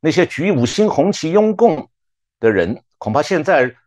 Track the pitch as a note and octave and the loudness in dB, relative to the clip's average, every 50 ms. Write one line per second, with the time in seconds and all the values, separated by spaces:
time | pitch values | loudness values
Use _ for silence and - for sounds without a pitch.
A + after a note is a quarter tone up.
0 | - D#3+ D#3 F3+ F3 - - - D#3 G3 G3 C3 A#2 B2 - - G#3+ G#3 - - | 0 0 2 2 0 0 -2 -4 -2 -2 0 0 -2 -2 0 0 0 0 2 0
1 | C#3+ F#3+ G3+ - - D#3+ E3+ G#3 G#3+ G#3+ G#3+ - A#3 A#3 E3 C#3+ - _ _ _ | 0 0 -2 -4 -6 0 0 2 2 2 2 2 2 2 2 0 -8 _ _ _
2 | _ _ _ _ _ _ _ _ - A2+ A2 F#2+ E2+ F2 A#2 - _ _ _ _ | _ _ _ _ _ _ _ _ 0 0 2 2 0 -2 -4 -10 _ _ _ _
3 | - A2 A2 C#3 D3+ - F#3+ E3+ D3+ E3 F3+ D3 B2+ B2+ A#2+ _ _ | -8 -2 -2 -2 -2 0 -2 -2 0 2 2 2 2 0 -4 _ _